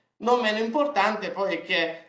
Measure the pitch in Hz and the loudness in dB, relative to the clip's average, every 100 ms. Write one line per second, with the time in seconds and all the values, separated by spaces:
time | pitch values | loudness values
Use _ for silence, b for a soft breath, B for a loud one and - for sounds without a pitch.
0 | _ - 220 247 214 214 226 294 285 202 | _ -6 2 2 2 0 0 0 0 2
1 | 208 208 185 180 233 165 - 175 165 - | 2 0 -4 -4 -2 -2 -2 0 0 -4